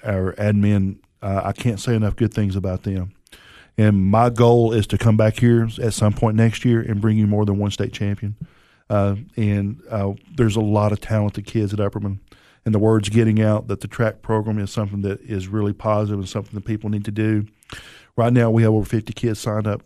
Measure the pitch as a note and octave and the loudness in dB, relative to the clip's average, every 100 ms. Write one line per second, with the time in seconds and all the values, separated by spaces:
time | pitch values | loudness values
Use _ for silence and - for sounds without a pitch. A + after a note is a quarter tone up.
0 | A2 G2 F#2 E2+ G#2 G#2 G#2 G2+ F#2+ G2 | -6 -4 -4 -2 0 2 2 2 0 -4
1 | _ _ G2 G2 F#2 G2 A#2+ G2+ - A2+ | _ _ -6 -4 -4 -4 -4 -4 -2 0
2 | G#2+ - A2 A2 G2+ F#2+ F#2+ F#2 G#2 F#2+ | 0 0 -2 0 -2 -2 -4 -4 -4 -6
3 | F#2 - _ - - - _ - G#2+ G2+ | -6 -12 _ -20 -20 -20 _ 0 4 4
4 | F#2+ G#2+ B2 A#2 A#2+ A#2+ A2+ A2+ G2+ G#2 | 4 4 4 4 6 6 4 2 0 0
5 | A#2 A2 A2 - A#2+ A#2 A2+ A2+ A#2 - | 2 4 2 2 2 4 0 -4 -6 0
6 | G#2+ G#2 A2+ A2 A2+ G#2 B2 A#2 - G#2 | 0 2 0 2 2 2 0 0 0 0
7 | G#2+ G#2+ G#2 G#2 G#2 G2 G#2 - G#2 - | 2 2 2 2 2 0 -2 -2 -6 -4
8 | G2+ G2+ G2+ G#2 - _ _ _ - G#2 | -4 -4 -8 -10 -14 _ _ _ -4 0
9 | G2+ G2+ C#3+ - G#2+ G2+ G2+ A#2+ - A2 | 0 -2 -6 -4 0 0 -2 -6 -8 -6
10 | G2 G2+ - C#3 A#2 G#2 G#2+ G#2 G#2 G#2 | -4 -6 -8 0 2 2 0 2 2 -2
11 | - A2 G#2 G#2 G2 A2+ G#2 G#2 G2+ G#2 | -2 -2 -2 -4 -6 -4 -2 -2 -2 -4
12 | G2+ G2 - - _ _ - G#2+ A2 A2 | -6 -6 -12 -20 _ _ -2 2 4 4
13 | G2+ A2+ A2 G#2+ G#2+ G#2+ A2+ G2+ G#2 - | 2 2 4 4 2 2 -2 -8 -8 -2
14 | A2+ - - A2 G#2+ G#2+ G2 - G#2 G2+ | -2 -2 -4 -2 -2 -4 -4 -4 -6 -4
15 | G2 G2+ B2 G2+ F#2 G#2+ G#2 G2+ A2 G#2+ | -4 -6 -8 -8 -6 -2 -2 -2 -2 0
16 | G#2 G2+ F#2+ A2 G2+ G#2+ G#2+ G#2+ G#2+ G#2 | -2 -4 -6 -10 -10 -10 -8 -6 -4 -6
17 | G#2 G#2+ A2 G#2+ G#2+ _ _ - - - | -4 -2 0 0 -2 _ _ -20 -20 -20
18 | _ - A#2 B2 A2+ A2+ A2 A2 G#2 A2+ | _ -2 2 4 4 4 4 2 0 -4
19 | G#2+ A2 A#2+ G#2+ - G#2+ G#2+ G#2 | -4 -6 -4 -4 -4 -4 -4 -6